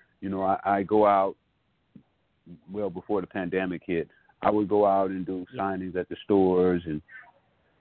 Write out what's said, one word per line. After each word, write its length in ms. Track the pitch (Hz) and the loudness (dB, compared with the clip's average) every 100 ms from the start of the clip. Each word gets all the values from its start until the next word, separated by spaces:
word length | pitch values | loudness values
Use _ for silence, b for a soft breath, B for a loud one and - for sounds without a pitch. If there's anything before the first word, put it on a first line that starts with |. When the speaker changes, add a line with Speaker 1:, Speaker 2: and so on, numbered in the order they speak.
| b _ | b _
Speaker 1:
You 80 | 95 | -8
know, 120 | 95 | -2
I, 160 | 95 95 | -2 0
I 180 | 98 101 | 0 -2
go 240 | 92 107 104 | 2 4 4
out, 300 | 98 98 - _ _ _ _ _ - _ _ _ _ - 85 - | 4 2 -4 _ _ _ _ _ -20 _ _ _ _ -20 -20 -12
well, 180 | 98 101 | -6 -6
before 300 | 90 - 104 | -8 -4 -4
the 80 | 87 | -4
pandemic 540 | 101 90 95 92 87 - | -8 -4 -2 -4 -6 -4
hit, 220 | 85 76 b b _ | -4 -4 b b _
I 80 | - | 0
would 180 | 104 101 | 0 2
go 180 | 104 104 | 2 4
out 240 | 98 95 | 2 0
and 140 | 95 | -4
do 220 | 90 92 90 | -6 -8 -10
Speaker 2:
Yeah. 80 | 127 | -8
Speaker 1:
signings 320 | 98 92 92 | -6 -6 -6
at 140 | 90 87 | -6 -8
the 80 | 87 | -12
stores 580 | - 101 92 90 90 87 | 0 4 4 4 4 2
and 160 | 82 76 - B B _ _ _ _ _ | -2 -8 -10 B B _ _ _ _ _